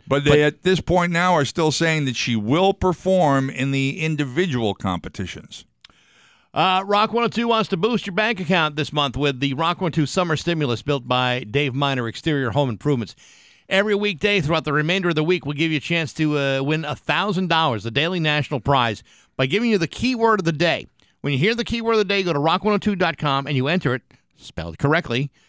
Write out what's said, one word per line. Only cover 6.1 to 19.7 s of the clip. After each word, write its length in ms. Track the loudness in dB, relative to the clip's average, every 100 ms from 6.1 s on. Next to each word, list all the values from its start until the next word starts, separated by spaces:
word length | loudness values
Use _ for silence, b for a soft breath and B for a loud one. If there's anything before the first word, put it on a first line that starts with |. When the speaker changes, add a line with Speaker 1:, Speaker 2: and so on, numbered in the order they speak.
| b b b b
Speaker 2:
Uh, 300 | -2 0 0
Rock 300 | 0 0 2
one 100 | 0
oh 40 | 0
two 200 | 0 0
wants 220 | 0 0
to 80 | 0
boost 280 | 0 0 -2
your 80 |
bank 240 | -2 -2 -2
account 380 | 0 2 2 -2
this 160 | -4
month 240 | 0 -2 0
with 240 | -2 0
the 140 | -2
Rock 260 | 0 -2 0
one 80 | -2
oh 20 |
two 140 | 0
Summer 320 | 0 0 0 0
Stimulus 460 | -2 0 0 -2
built 260 | -2 -4 0
by 360 | 0 0 -2
Dave 300 | -2 -2 -2
Miner 320 | 0 0 0 -4
Exterior 420 | -4 -2 0 0
Home 180 | 0 0
Improvements. 480 | -2 0 0 -2 -10 b b b b b
Every 240 | 0 2
weekday 480 | 2 0 0 0 2
throughout 220 | 2 0
the 80 | 0
remainder 340 | 0 0 0 0
of 60 |
the 100 | 0
week, 220 | 0 0 -2
we'll 80 | -2
give 140 | 0
you 80 | 0
a 20 |
chance 320 | -2 -2 -2
to, 220 | -2 0 0
uh, 240 | 0 0
win 220 | 0 -2
a 100 | -4
thousand 540 | -8 -2 -2 0 -2 2
dollars, 360 | 2 2 0
the 60 | -2
Daily 300 | -2 -2 0
National 400 | 0 0 -2 -4
Prize, 420 | 2 2 2 -2 -10 b b
by 120 | -4 0
giving 240 | 0 2